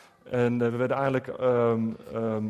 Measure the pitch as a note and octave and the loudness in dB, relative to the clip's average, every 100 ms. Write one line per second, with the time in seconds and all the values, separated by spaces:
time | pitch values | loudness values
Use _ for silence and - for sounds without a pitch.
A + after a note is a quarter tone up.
0 | - _ - B2 A#2+ A#2+ A#2+ A#2+ B2+ C3 | -20 _ -6 0 2 2 0 0 0 0
1 | C3+ C3 C3 - B2+ A#2+ A#2 A2+ A2+ A2 | 0 0 -2 -2 2 4 4 2 -2 -6
2 | - A2+ A2+ A2 G#2+ | -8 -4 -2 -2 -4